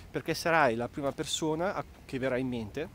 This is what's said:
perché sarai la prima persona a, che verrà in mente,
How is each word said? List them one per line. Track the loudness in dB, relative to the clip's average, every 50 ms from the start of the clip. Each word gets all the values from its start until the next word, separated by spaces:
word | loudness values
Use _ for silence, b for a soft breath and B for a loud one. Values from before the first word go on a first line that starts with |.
| B B
perché | -6 -6 -2 -2 -4
sarai | 0 2 4 6 6 6 6 6
la | 2 -2 -4
prima | -4 -2 -2 -2 -2
persona | -2 -4 -4 -2 -2 0 0 0 0 0 -2 -2
a, | -4 -6 -8 -10 -18 -14
che | -8 -6 -2
verrà | 0 0 0 0
in | 0 0
mente, | -2 -2 -4 -4 -6 -6 -6 -6